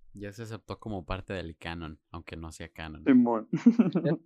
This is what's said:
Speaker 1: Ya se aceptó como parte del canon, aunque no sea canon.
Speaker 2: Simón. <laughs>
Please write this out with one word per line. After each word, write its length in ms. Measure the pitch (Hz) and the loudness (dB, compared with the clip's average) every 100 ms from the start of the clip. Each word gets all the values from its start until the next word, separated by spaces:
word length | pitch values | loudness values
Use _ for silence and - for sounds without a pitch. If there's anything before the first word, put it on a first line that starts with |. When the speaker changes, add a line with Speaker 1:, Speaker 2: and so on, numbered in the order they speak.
| - | -18
Speaker 1:
Ya 200 | - 101 | -12 -12
se 100 | 104 | -10
aceptó 360 | 110 104 - 98 | -10 -12 -10 -10
como 280 | 113 101 80 | -6 -6 -4
parte 260 | 95 - | -6 -4
del 240 | 95 82 - | -6 -6 -10
canon, 420 | 85 85 80 78 _ | -10 -8 -10 -12 _
aunque 260 | 85 - 82 | -16 -12 -12
no 160 | 82 | -12
sea 160 | - 82 | -12 -14
canon. 320 | - 80 78 | -12 -12 -4
Speaker 2:
Simón. 440 | 78 127 120 113 - | 6 6 6 2 -2
<laughs> 680 | 165 233 226 185 170 147 - | 4 6 6 2 2 0 -2